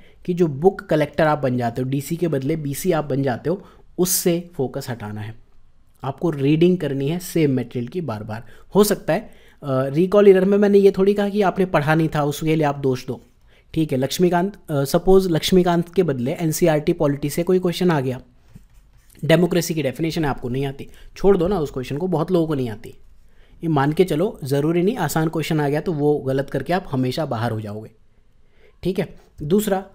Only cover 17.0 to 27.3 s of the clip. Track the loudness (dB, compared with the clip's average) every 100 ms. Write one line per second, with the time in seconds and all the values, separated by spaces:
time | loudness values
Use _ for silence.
17 | 0 0 -4 -4 0 2 0 0 0 2
18 | -2 -6 -10 _ _ -20 -20 -20 _ _
19 | _ -6 2 2 4 0 -2 -2 -4 -2
20 | -4 -2 -4 -4 -4 -4 -6 -8 -14 -18
21 | -20 0 2 4 2 -2 -4 -6 -8 -6
22 | -4 -2 0 0 0 -2 -4 -8 -16 -20
23 | -20 -20 -20 -20 -20 -10 -2 2 2 2
24 | 2 2 -2 -4 -4 0 0 0 0 0
25 | -2 -2 -2 -2 -2 -2 0 -2 -4 -2
26 | 0 0 -2 -4 -4 -6 -2 -4 -2 -4
27 | -2 -2 -4